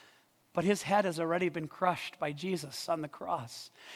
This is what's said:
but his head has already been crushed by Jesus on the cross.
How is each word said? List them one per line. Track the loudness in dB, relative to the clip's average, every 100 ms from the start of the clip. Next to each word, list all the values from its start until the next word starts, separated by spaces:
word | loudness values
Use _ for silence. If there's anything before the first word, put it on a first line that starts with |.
| -20 -20 _ _ _
but | 0 4
his | 2
head | 4 4 4
has | 0
already | 2 2 2
been | 0 -6
crushed | 0 2 2 -6 -4
by | -4
Jesus | -2 -2 -2 -4 -8 -2
on | -2
the | -2
cross. | -8 -4 -2 -4 -12 -16 -18 -18